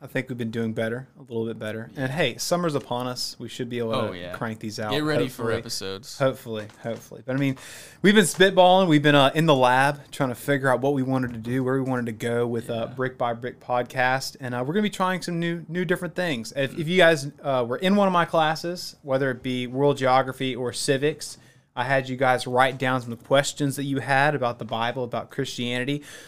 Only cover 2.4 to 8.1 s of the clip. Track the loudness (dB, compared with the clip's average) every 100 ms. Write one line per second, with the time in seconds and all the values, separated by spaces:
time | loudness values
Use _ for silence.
2.4 | -2 -2 0 -2 -4 -4 -4 -6 -10 -10
3.4 | -14 -10 -6 -4 -2 -2 -4 -6 -12 -8
4.4 | -8 -6 -8 -6 -4 -2 0 0 -2 -4
5.4 | -4 -4 -6 -8 -8 -10 -12 -2 -2 -2
6.4 | -8 -10 -10 -12 -10 -10 -12 -14 -6 -2
7.4 | -2 -2 -10 -18 -20 2 4